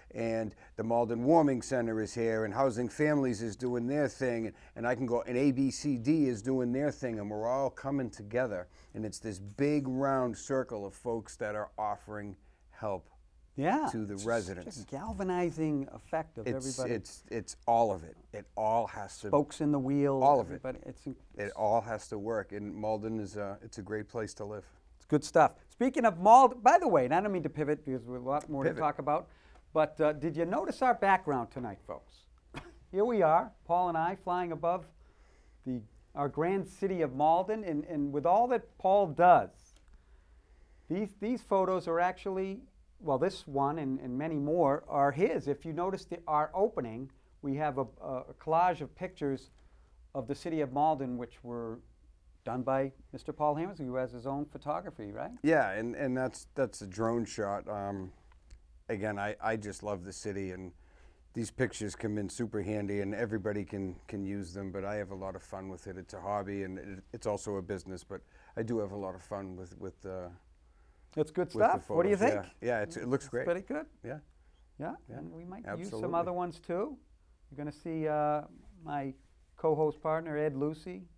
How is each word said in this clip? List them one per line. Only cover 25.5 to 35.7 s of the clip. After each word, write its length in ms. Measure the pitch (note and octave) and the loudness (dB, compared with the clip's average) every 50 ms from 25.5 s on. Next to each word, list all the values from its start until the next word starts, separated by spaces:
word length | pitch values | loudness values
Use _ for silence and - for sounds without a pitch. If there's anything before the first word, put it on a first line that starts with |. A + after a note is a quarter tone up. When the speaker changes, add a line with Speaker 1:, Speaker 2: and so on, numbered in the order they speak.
| - - - - | 6 0 -20 -12
Speaker 2:
Speaking 360 | - - A#3 C4+ B3+ D#4+ A#3+ | -4 0 0 0 2 4 2
of 140 | A3+ F#3 E3 | 2 2 4
Malden, 420 | F3+ G#3 A3+ C4 C4+ A#3+ - B3 | 8 10 12 12 12 10 6 6
by 180 | G#3 B3 D#4 F4 | 6 8 8 8
the 100 | F4+ C#4+ | 8 6
way, 160 | F#3+ D3+ B2+ | 6 6 6
and 100 | B2 D3 | 6 4
I 60 | F3 | 2
don't 120 | G3+ G#3 G3 | 2 2 0
mean 100 | F3+ D3+ | -2 -2
to 80 | D3+ | -2
pivot 340 | - D3 D3+ C3+ D3+ D3 - | -2 -2 0 0 0 0 -2
because 220 | C#3+ C3 B2+ A2+ | -4 -6 -6 -6
we 80 | A#2 B2+ | -8 -10
have 100 | B2+ B2 | -8 -4
a 40 | B2+ | -2
lot 200 | C#3 D3+ - - | -2 -2 -2 -2
more 160 | D3+ C#3 C3+ | -2 0 0
Speaker 1:
Pivot. 120 | E3 E3 | 0 0
Speaker 2:
to 40 | D3+ | 0
talk 180 | D#3 D3 C#3+ - | 0 0 0 -2
about, 300 | C#3+ C#3+ D3 D#3+ E3+ - - - - - - - - - - | 0 0 0 0 -2 -4 -14 -20 -20 -20 -20 -20 -12 -2 2
but, 280 | D#3+ D#3 D3 - - | 2 2 4 2 2
uh, 140 | D#3+ D3+ D3+ | 2 2 2
did 220 | D3 C3 E3+ D3 | 2 -2 -2 -2
you 100 | D3+ E3+ | 0 0
notice 340 | E3+ F#3+ C#4 F#4 E4 C4 - | 0 0 0 -2 -2 -2 2
our 140 | C4+ B3+ A#3 | 2 2 4
background 560 | - - G3 G3 F#3+ - D#3 C#3+ B2+ A#2 G#2 | 4 6 4 4 4 4 2 -2 0 -2 -4
tonight, 280 | - C3+ B2 A2+ G2 - - | -6 -8 -8 -8 -8 -10 -10
folks? 380 | - F#2 - - - - - _ _ - _ _ _ - | -10 -12 -12 -12 -16 -20 -20 _ _ -20 _ _ _ -16
<laughs> 80 | - - - - - - - | -16 -16 -16 -18 -20 -16 -6
Here 140 | - F#3+ G#3 | -2 0 2
we 160 | B3 A#3+ G#3+ F3 | 2 4 4 6
are, 300 | D#3 D#3 E3+ - A3 - - - | 6 6 6 4 2 -6 -12 -4
Paul 240 | - E3+ F3 F3+ F3+ | 0 2 2 2 2
and 80 | E3+ D#3+ | 2 2
I, 180 | D#3+ E3+ G3 | 0 0 -2
flying 360 | G3 - F#3 F3 F3+ F3+ F3 E3 | -4 -2 -2 -2 0 0 -2 -4
above 340 | D3 C#3+ E3 F3 F#3 D#3+ D#3 - - - - - - - - - - _ - - - - | -2 0 0 0 0 -2 -8 -20 -20 -20 -20 -20 -20 -20 -20 -20 -20 _ -20 -20 -12 -8
the, 140 | C3 | -6